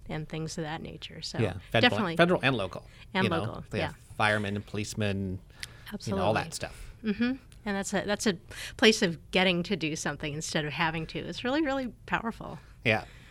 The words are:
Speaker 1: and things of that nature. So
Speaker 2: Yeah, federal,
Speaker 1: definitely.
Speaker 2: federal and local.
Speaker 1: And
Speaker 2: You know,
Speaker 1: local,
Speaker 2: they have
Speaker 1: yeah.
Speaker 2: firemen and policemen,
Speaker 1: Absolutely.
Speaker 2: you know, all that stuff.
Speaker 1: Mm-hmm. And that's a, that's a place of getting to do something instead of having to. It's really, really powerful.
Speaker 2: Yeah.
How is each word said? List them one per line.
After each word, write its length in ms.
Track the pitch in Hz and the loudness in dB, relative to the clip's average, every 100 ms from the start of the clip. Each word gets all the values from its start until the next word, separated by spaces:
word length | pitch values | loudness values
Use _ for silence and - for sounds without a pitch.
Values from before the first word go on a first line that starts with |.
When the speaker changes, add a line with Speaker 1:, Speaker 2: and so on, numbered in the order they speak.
| - | -8
Speaker 1:
and 180 | 156 151 | -8 -6
things 300 | 160 160 - | -6 -6 -6
of 80 | 156 | -6
that 160 | 160 | -6
nature. 400 | - - - - | -10 -12 -14 -10
So 160 | 160 - | -6 -2
Speaker 2:
Yeah, 140 | 110 92 - | -2 -2 -2
federal, 200 | 117 247 | 4 4
Speaker 1:
definitely. 260 | 104 190 165 | 4 2 4
Speaker 2:
federal 240 | 175 180 | 6 6
and 140 | 131 127 | 2 2
local. 280 | 95 - - - - | -2 -6 -14 -18 -6
Speaker 1:
And 100 | 190 | 0
Speaker 2:
You 60 | 190 | 2
know, 100 | 165 | 2
Speaker 1:
local, 240 | 107 80 - | -2 -6 -4
Speaker 2:
they 100 | - | -2
have 120 | 156 | -2
Speaker 1:
yeah. 240 | 151 - - | -4 -12 0
Speaker 2:
firemen 400 | 107 107 101 101 | 4 4 2 -2
and 80 | - | -4
policemen, 720 | 104 104 - 104 98 98 92 - - - - - | -4 -4 -2 0 0 -2 -4 -8 -14 -14 -14 -14
Speaker 1:
Absolutely. 180 | 202 - | -8 -4
Speaker 2:
you 40 | - | 0
know, 100 | - | 2
all 60 | |
that 200 | 185 165 | 2 0
stuff. 220 | - - - - - 220 | -6 -10 -10 -14 -6 -4
Speaker 1:
Mm-hmm. 260 | 202 240 262 - - - | 0 0 -2 -8 -10 -4
And 100 | 196 | -4
that's 160 | 196 | -2
a, 100 | 196 190 | -2 0
that's 220 | 208 233 | 0 0
a 80 | 175 - - - - | -2 -6 -12 -12 6
place 260 | - 220 | 6 8
of 300 | 190 165 - | 4 0 -2
getting 320 | 190 185 175 | 2 4 4
to 140 | 175 196 | 0 0
do 180 | 160 156 | -2 -2
something 380 | 180 143 156 | -4 -4 -4
instead 320 | 147 160 175 151 | -6 -2 -2 -2
of 80 | |
having 340 | 143 165 165 160 | 0 0 0 -4
to. 120 | 165 | -6
It's 260 | 139 175 247 | -6 -4 0
really, 160 | 277 | 0
really 320 | 311 269 247 - - | 2 0 -4 -8 -2
powerful. 540 | - 226 - - 147 - - | -2 -2 -6 -10 -12 -16 -2
Speaker 2:
Yeah. 220 | 123 110 - - - | 2 4 2 -12 -2